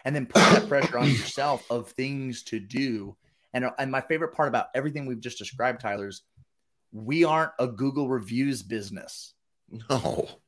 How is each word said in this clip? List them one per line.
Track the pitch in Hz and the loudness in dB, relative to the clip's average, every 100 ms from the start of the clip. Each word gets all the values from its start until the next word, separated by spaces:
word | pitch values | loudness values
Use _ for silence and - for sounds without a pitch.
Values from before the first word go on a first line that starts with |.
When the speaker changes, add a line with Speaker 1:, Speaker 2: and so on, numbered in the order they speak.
Speaker 1:
and | 131 | -4
then | 147 123 | -2 4
put | |
that | - - 202 - | 8 8 8 6
pressure | 139 131 123 | 2 2 2
on | 143 | 4
Speaker 2:
<coughs> | |
Speaker 1:
yourself | 117 - - 147 127 - | 4 0 -2 0 0 -2
of | 120 117 | -4 -4
things | - 131 139 131 120 | -4 -4 -4 -6 -8
to | - 110 | -8 -8
do. | 98 120 135 110 98 - _ _ _ | -4 -2 0 -2 -6 -14 _ _ _
And, | 127 123 - | -2 -2 -2
and | 135 | -2
my | 135 | -2
favorite | - 160 165 | -2 -2 0
part | - 143 | 0 2
about | 120 - | 0 0
everything | 131 147 147 135 | -2 -2 -4 -6
we've | 113 | -8
just | 123 - | -8 -10
described, | 101 127 123 117 | -10 -2 -2 -2
Tyler, | 110 101 101 | -4 -4 -6
is | 95 - _ _ _ _ _ _ | -12 -18 _ _ _ _ _ _
we | 107 110 160 | -12 -2 2
aren't | 160 160 156 - | 4 4 2 0
a | 123 | -2
Google | 110 135 135 135 | 0 -2 0 0
reviews | 127 98 120 139 123 | 0 -2 0 0 -2
business. | 95 113 98 95 - - - _ _ _ _ 113 113 | -4 -6 -6 -10 -12 -16 -18 _ _ _ _ -12 -2
Speaker 2:
No. | 131 64 - - - | 0 2 -2 -4 -10